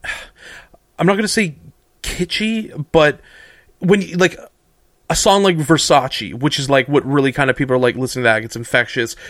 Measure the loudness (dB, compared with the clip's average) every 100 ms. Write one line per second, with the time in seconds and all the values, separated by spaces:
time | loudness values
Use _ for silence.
0 | -14 -12 -16 _ -20 -20 -20 _ _ -2
1 | 0 2 0 0 -2 -4 -20 _ _ _
2 | -10 -6 -4 -2 -2 -4 -6 -10 0 2
3 | 4 0 -12 -20 -20 _ _ _ 2 2
4 | 0 0 0 0 -16 _ _ _ _ _
5 | -6 0 2 4 4 2 2 2 4 2
6 | 2 -6 -8 -4 -2 -2 0 0 2 0
7 | 2 2 2 0 0 0 0 2 2 0
8 | -6 0 0 0 -2 -10 -2 -2 0 -4
9 | -6 -8 -18